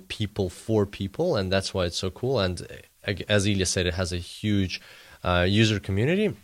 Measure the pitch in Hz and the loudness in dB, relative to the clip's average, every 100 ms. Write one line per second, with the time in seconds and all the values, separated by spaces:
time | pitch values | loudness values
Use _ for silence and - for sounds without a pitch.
0 | - - 104 - 90 - - 107 101 - | -4 -8 -6 -4 -6 -6 0 2 2 -2
1 | 98 - 180 120 92 95 - 95 87 - | -6 -2 0 0 2 0 0 -2 -2 -2
2 | 95 - 123 127 92 87 - - - _ | -6 -4 -2 0 0 -2 -10 -16 -20 _
3 | - 92 - 107 98 98 92 95 87 87 | -6 -6 2 4 4 2 2 0 0 -2
4 | 87 87 - - 107 101 92 - - - | -2 -4 -8 -6 0 2 2 -4 -14 -20
5 | - - 90 87 92 104 110 101 - 95 | -20 -6 0 2 4 4 4 2 -2 0
6 | 131 190 208 110 | 0 0 0 -4